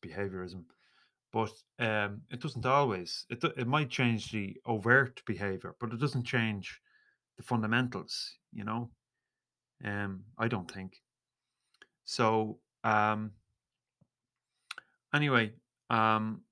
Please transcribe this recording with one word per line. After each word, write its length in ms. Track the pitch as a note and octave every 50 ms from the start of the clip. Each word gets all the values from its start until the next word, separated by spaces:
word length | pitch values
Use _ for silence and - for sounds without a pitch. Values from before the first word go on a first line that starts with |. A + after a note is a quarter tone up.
| -
behaviorism. 600 | E2+ - G2 G2+ F#2+ F#2+ F#2 F2+ F2 F2+ F#2 E2 - _ _ _ _ _ _ _ _ _ _ _ _
But, 200 | - A2 A2 G#2 - - _ _ _
um, 440 | - A#2+ A2 G#2+ G#2+ G#2 G2+ G2+ A2+ - -
it 100 | - B2
doesn't 240 | - D3+ - A#2+ A#2
always. 600 | B2+ C3+ C#3+ D3 B2 G2+ F2+ F2 - - - - -
It 120 | B2 B2
do-, 120 | E3+ D#3 -
it 120 | C3+ A#2+
might 220 | A#2+ C#3+ D3+ D3 B2
change 420 | - - B2+ A#2 A2+ G#2 - -
the 260 | - G#2+ G2 F#2+ - - -
overt 560 | B2 A2+ G#2+ F#2+ A#2 B2 C3+ C3 B2 - - -
behavior, 500 | - G2+ F2 G2+ G2 F#2+ F2 - - - -
but 140 | A#2+ A2 A#2+
it 60 | A#2
doesn't 240 | C3 - - B2+ A#2+
change 580 | - - A#2+ A2+ A2 G#2 G2 F2+ - - - _ _ _ _ _ _ _ _ _ _ _
the 60 | - -
fundamentals, 960 | - B2 A2+ A2 G#2+ A#2 B2 B2+ B2 B2 F#2 - - - - - - - _ _ _
you 120 | - G#2+ G2+
know? 260 | G#2+ A2 A#2+ A#2+ A2+ - _ _ _ _ _ _ _ _ _ _ _ _ _ _ _ _ _ -
Um, 400 | G#2 G2+ G2+ G#2 G2 F#2+ F#2+ G2+ G#2 -
I 100 | - A2+
don't 220 | A2+ A#2 F#2+ F2+ -
think. 320 | - F#2+ F#2+ F#2 - - _ _ _ _ _ _ _ _ _ _ _ _ _ _ _ _ - _ _ _ _
So, 540 | - - - A#2+ A2 A2 A2 A2 G#2+ - - _ _ _ _ -
um, 480 | A2 G#2+ G#2+ G#2+ G#2+ G#2+ G#2+ G#2+ G#2 G2+ - _ _ _ _ _ _ _ _ _ _ _ _ _ _ _ _ _ _ _ _ _ _ _ _ _ _ - - - _ _ _ _ _ -
anyway, 400 | D3 D3 C#3+ C3 A#2 A2 G#2+ A#2 - _ _ _ _ _ -
um, 520 | A#2 A2+ A2 A2 A2 A2 A2 A2 A2 - - _